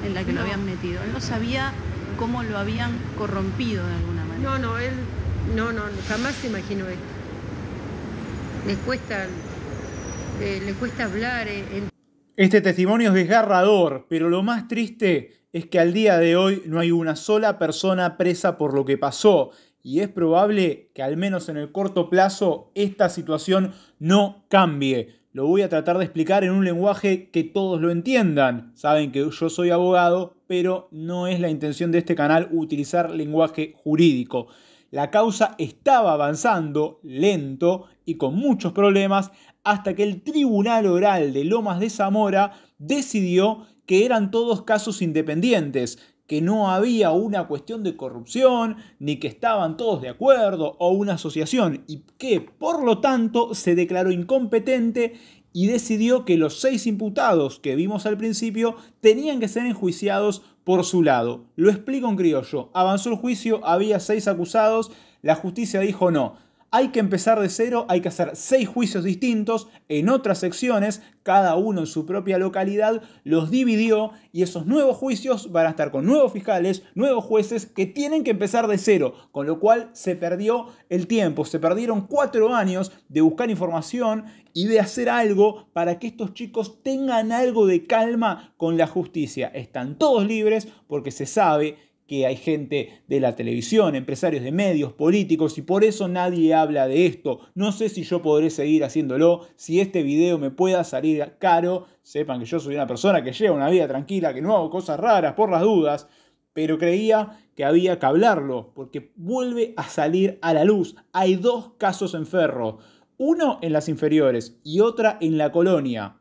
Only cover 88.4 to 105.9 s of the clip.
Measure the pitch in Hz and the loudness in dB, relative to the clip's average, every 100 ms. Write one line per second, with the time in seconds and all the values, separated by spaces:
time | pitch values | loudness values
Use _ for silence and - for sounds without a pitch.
88.4 | - _ 165 165 160 185 160 165 135 - | -12 _ -2 2 2 0 -4 -6 -6 -6
89.4 | 120 - 117 135 127 147 302 240 202 220 | -8 -8 -10 -10 -10 0 2 4 2 0
90.4 | 214 214 208 - _ 147 135 - 139 220 | 0 0 -4 -20 _ -8 -8 -8 -4 2
91.4 | 185 151 151 147 _ _ _ 143 131 131 | 2 2 0 -6 _ _ _ -2 0 0
92.4 | - 151 139 147 - - - 135 131 117 | -2 -2 -2 -6 -6 -14 -4 0 0 0
93.4 | 117 120 117 220 180 135 131 139 175 147 | -4 -4 0 2 2 0 -6 -4 -2 -2
94.4 | 123 165 202 156 135 - 156 202 160 160 | -4 -2 0 0 -4 0 2 2 0 0
95.4 | 156 156 143 190 220 208 190 180 180 175 | 0 -4 -2 2 2 2 -4 -2 -2 2
96.4 | 160 160 156 147 131 143 175 - 143 120 | 4 4 2 0 0 2 2 0 -6 -6
97.4 | - - 202 196 220 208 - 175 160 151 | -10 -4 -4 -2 -4 -4 -4 -2 2 2
98.4 | 160 156 147 156 139 160 139 131 165 175 | 2 -2 2 2 2 -2 -2 2 4 2
99.4 | - _ - 175 196 180 143 147 175 165 | -4 _ -2 0 0 0 0 0 2 0
100.4 | 139 135 185 185 165 131 156 151 147 _ | -4 -4 0 0 -2 -2 0 -2 -4 _
101.4 | 190 170 175 180 180 _ _ 147 151 127 | 2 4 2 -4 -8 _ _ -6 -4 -6
102.4 | 113 165 139 143 131 120 196 180 127 123 | -4 -6 -4 -6 -4 0 2 2 0 -2
103.4 | 208 147 139 180 143 135 143 196 165 180 | 0 2 2 2 0 -4 -4 -4 -2 -4
104.4 | 170 214 160 175 180 147 220 202 156 165 | 0 0 0 -6 -6 -2 2 2 2 0
105.4 | 214 170 196 202 147 | 0 2 2 2 2